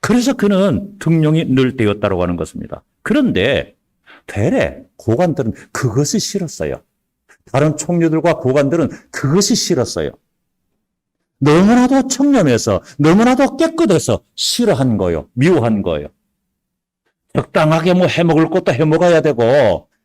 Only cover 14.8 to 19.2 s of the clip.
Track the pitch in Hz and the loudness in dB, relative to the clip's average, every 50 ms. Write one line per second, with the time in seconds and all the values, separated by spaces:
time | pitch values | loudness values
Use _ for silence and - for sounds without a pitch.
14.8 | 135 131 113 98 95 90 85 78 - _ _ 120 131 170 190 143 113 117 113 101 | 0 0 0 0 0 -2 -2 -4 -6 _ _ 0 2 2 2 2 2 0 -2 -2
15.8 | 92 90 82 73 73 71 _ _ _ _ _ _ _ _ _ _ _ _ _ _ | -2 -2 -4 -4 -6 -10 _ _ _ _ _ _ _ _ _ _ _ _ _ _
16.8 | _ _ _ _ _ _ _ _ _ _ _ 143 - - _ 190 160 156 160 160 | _ _ _ _ _ _ _ _ _ _ _ -6 -6 -2 _ 0 2 2 2 2
17.8 | 160 185 180 180 180 170 - - 170 170 160 151 165 165 160 185 175 - 147 120 | 2 2 2 2 2 0 0 0 0 2 2 2 2 2 0 -2 -2 0 0 0
18.8 | 156 151 156 165 180 175 170 160 | 0 0 2 2 2 4 2 2